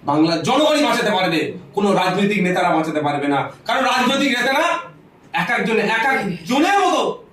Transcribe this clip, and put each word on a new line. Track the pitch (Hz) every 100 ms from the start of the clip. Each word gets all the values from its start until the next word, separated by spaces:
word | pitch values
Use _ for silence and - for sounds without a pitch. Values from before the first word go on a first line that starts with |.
| -
বাংলার | 151 165 160
জনগণই | 208 269 311 302
বাঁচাতে | 240 226 214
পারবে, | 190 180 165 147 - -
কোনো | - 202
রাজনৈতিক | 180 180 185 202 202
নেতারা | 180 180 175
বাঁচাতে | 160 160 151
পারবে | 143 143 143
না। | 143 - - -
কারণ | 254
রাজনৈতিক | 262 254 247 269 277 240
নেতারা | 254 269 339 - - - - - -
এক | - 175
একজনে, | 233 226 220
এক | 208 226 208
একজনের | - 196 170 180 269 359 403
মতো | 359 294 - - -